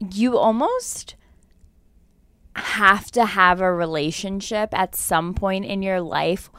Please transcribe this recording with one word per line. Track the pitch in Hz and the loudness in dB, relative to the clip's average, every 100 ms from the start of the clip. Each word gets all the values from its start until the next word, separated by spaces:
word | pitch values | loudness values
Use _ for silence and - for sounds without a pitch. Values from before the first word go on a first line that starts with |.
| 196 | -8
you | 190 247 240 | -2 0 2
almost | 226 220 320 508 - - - - _ _ _ _ - _ _ _ _ _ _ _ - | 2 2 0 -2 -4 -12 -14 -20 _ _ _ _ -20 _ _ _ _ _ _ _ -16
have | - - - 196 202 - | -10 -4 2 4 4 2
to | 240 220 | 0 2
have | 190 180 180 | 4 4 6
a | 185 | 2
relationship | 175 165 160 151 - 196 196 - 214 214 | 2 0 -2 -2 -4 -6 -6 -4 -2 -2
at | - 185 | -2 -2
some | - - 170 170 | -4 -2 0 0
point | 185 196 190 | -2 -2 -2
in | 196 196 | -4 -4
your | 190 185 | -2 -2
life | 165 151 156 190 - | -2 -2 0 -2 -6